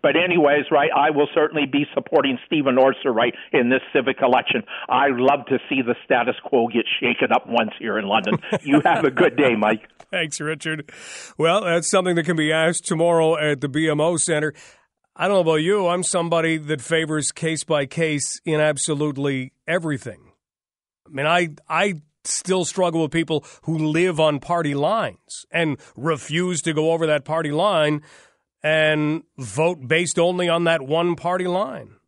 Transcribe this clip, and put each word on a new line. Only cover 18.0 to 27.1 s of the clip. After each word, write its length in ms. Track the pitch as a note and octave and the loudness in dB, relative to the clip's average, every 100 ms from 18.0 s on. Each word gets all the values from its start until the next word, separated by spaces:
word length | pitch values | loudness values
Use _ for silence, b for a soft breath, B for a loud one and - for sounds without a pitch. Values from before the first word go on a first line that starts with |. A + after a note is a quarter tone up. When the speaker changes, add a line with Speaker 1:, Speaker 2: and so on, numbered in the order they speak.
| E3 D3 - - | -2 -2 -4 -8
Speaker 2:
in 160 | - D#3 | -2 0
absolutely 920 | D3+ C#3+ - D3 D3+ C#3 C#3+ C3+ C3 _ - | 2 0 -4 -2 -4 -2 -4 -4 -8 _ -4
everything. 640 | F3 E3 C#3 B2 F2+ _ _ _ _ _ _ _ _ _ | -4 -2 -6 -8 -16 _ _ _ _ _ _ _ _ _
I 40 | |
mean, 160 | C#3 D3 | -4 0
I, 240 | F3 E3+ D3 _ | 0 0 -6 _
I 340 | D#3+ G3+ E3 _ _ | -2 -2 -4 _ _
still 400 | - - - F#3 | -8 -8 -2 -2
struggle 380 | E3+ - F3+ E3 | -2 -2 0 0
with 80 | D#3 | -2
people 340 | E3 D#3+ D#3 B B | -2 -2 -4 B B
who 140 | - D#3+ | -6 -2
live 420 | D#3 D#3 F3+ D#3+ | 0 0 0 2
on 220 | D#3 D3 | 2 0
party 340 | - F3 D3+ | -2 -2 -2
lines 680 | C#3+ D3+ A3 D#3 F2+ _ - - | -2 -2 -2 -4 -8 _ -20 -8
and 280 | E3 E3 C3+ B - | -2 -2 -4 B -8
refuse 680 | C#3+ D#3 - D#3 F3+ E3+ | -4 -4 -4 -4 -2 -4
to 100 | E3 | -2
go 200 | D#3 D#3+ | 0 0
over 140 | E3 | 0
that 180 | D#3+ | 0